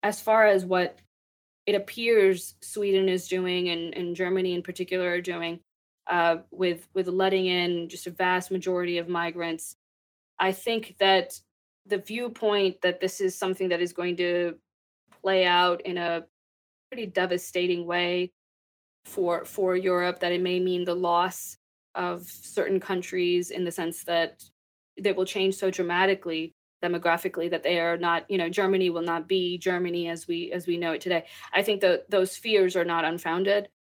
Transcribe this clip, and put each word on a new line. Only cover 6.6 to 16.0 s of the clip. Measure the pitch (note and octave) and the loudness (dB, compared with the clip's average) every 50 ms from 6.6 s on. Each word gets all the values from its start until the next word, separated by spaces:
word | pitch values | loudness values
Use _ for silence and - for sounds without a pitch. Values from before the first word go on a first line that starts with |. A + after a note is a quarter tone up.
| F#3 F3+ E3+ E3+ - _ _ | -2 -2 -2 -2 -8 _ _
with | F#3+ F#3 | -2 -2
letting | F3+ F3+ F#3+ F#3+ F#3+ F#3+ F#3+ F#3 | 0 0 2 2 2 2 2 2
in | F#3 F3+ F3+ F3 F3 F3 E3+ E3+ | 2 2 0 0 0 0 -2 -4
just | E3 - - - | -8 -12 -12 -12
a | F3+ | -12
vast | E3+ - F#3 F3+ F#3 F3+ F3+ - | -4 -2 0 2 2 0 0 -2
majority | F#3+ F#3 E3+ F#3 F3+ F3+ F3+ F3 F3 | -4 -4 -2 -2 -2 0 0 -2 -2
of | E3+ E3+ | -2 -2
migrants, | E3+ F3+ E3+ E3+ E3+ E3 F3 E3+ E3+ E3 E3 - - - _ _ _ _ _ _ _ _ _ _ _ _ | -2 -2 -2 -2 -2 -4 -4 -4 -4 -4 -6 -8 -14 -16 _ _ _ _ _ _ _ _ _ _ _ _
I | - F#3 F#3+ | 0 0 0
think | F#3+ - - A#3 A3+ A3+ A3 - - _ | 0 0 -2 -2 -2 -2 -4 -8 -4 _
that | G3+ G3 F#3+ F#3+ F3 - - - _ _ _ _ _ _ _ _ _ | 2 4 4 4 2 -2 -10 -18 _ _ _ _ _ _ _ _ _
the | G3 G3+ F#3+ | -4 -4 -4
viewpoint | F#3+ - G#3+ A#3 B3 A#3+ A#3 - A3+ G#3+ G#3 G3+ G3 F#3+ F3+ - | -4 -6 -8 -6 -6 -6 -6 -2 0 2 2 4 2 2 0 0
that | - F3+ F3 F3+ | -2 -2 0 0
this | - F#3 - - | -4 -4 -2 0
is | G3 F#3 F3+ | -2 -2 -2
something | - G#3 F#3 F#3 F#3 F#3+ F#3 | -2 -4 -4 -2 -2 0 0
that | F3 E3+ | 0 0
is | F3 F3 F3 | 0 -2 -2
going | - F3 F3 F3 | -4 -4 -2 0
to | E3+ F3+ F3 F3 F3 F3 F3 E3 - _ _ _ _ _ _ _ _ _ _ _ _ | 0 0 0 2 0 0 -2 -4 -8 _ _ _ _ _ _ _ _ _ _ _ _
play | - F#3+ F#3+ F#3 F#3 | -2 2 2 4 4
out | F3+ F3 F3 F3+ F3+ F3 F3 - | 4 6 6 6 4 2 0 -2
in | F#3 F3 | -6 -4
a | F3 | -2